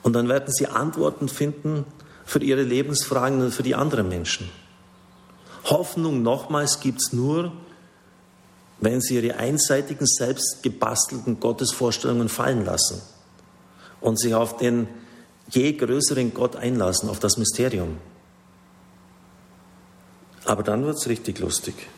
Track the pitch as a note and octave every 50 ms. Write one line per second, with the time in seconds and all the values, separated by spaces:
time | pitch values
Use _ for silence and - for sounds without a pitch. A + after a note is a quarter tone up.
0 | - A#2+ A#2 A#2 A#2+ B2 B2+ C#3 - - C3 - C#3 - - A2+ C3+ D#3+ D#3+ -
1 | D3 D3+ C#3+ - D3 C3 - - D3 D3 C#3+ - - D3+ D#3 D3 C#3 - - -
2 | - - - - - - - C#3+ C#3 C#3 C3+ C3+ C3 B2 B2 C3 C#3+ D3 D3 C3+
3 | - - C3+ B2 B2 C3+ C#3 C3 B2+ B2 A2+ - B2+ B2 C3+ A#2+ C#3 D#3 D3 C3
4 | G2+ F#2 F#2 F2 E2+ E2+ - - - F2+ - - - - - - - - - -
5 | - - - - - - - - - - - - - - D3 D#3 F3+ - - F3
6 | E3 D#3+ D3 C3 A#2 A#2 B2+ C#3 - - D#3 D3 D3 C#3 - - - C3+ B2 -
7 | - - - A#2+ B2 C#3 D3+ E3 F3 F3 E3 - - - - - - - _ _
8 | _ - _ _ - _ _ _ - - - - - - - - - A2 A#2+ B2+
9 | B2 - C3 A#2+ A2+ A#2 A#2 - - C3 D3 D3+ - - C#3+ C3+ C#3+ - D3 -
10 | D3 B2+ - - B2 A#2+ C3+ C3 - - - - - A#2+ G#2+ - - A2 A#2 -
11 | - - - B2 G#2+ B2+ A#2 G#2 - A#2 A#2 - C3 A#2 - - B2+ A#2+ A2+ -
12 | - C3 A#2+ A#2+ A#2 G#2+ - - B2 C3 C3+ A#2 G2+ F#2 - - - - - F2+
13 | - - - - - - - - - - - - - - - - - - - -
14 | - A#2 A2+ A2 - A#2+ A2+ A2+ A#2 A2+ - - B2 A#2+ A#2+ A#2+ A#2 A2 - -
15 | - - - - - _ - _ _ - - B2+ C3 D3+ D3 D3 - A2+ B2 C#3+
16 | C#3+ - C#3+ C3 B2 A#2 - - B2 B2 - - - B2 B2+ A#2+ G2 F2+ F#2 -
17 | - G#2+ G#2 - - G#2 - - A2 - - - B2 C3 A#2 F#2+ F2 D#2+ D#2 E2
18 | - - - - - - - - _ - - - - - - - - - - -
19 | - - - - - - - - - - - - - - - - - - - -
20 | - - - - - - - - - - G#2+ G2 G#2 G#2 G#2 A2 C3+ D3+ D3+ D3+
21 | - - A#2 A2 - - G2 - - E2+ - - - - - - - - -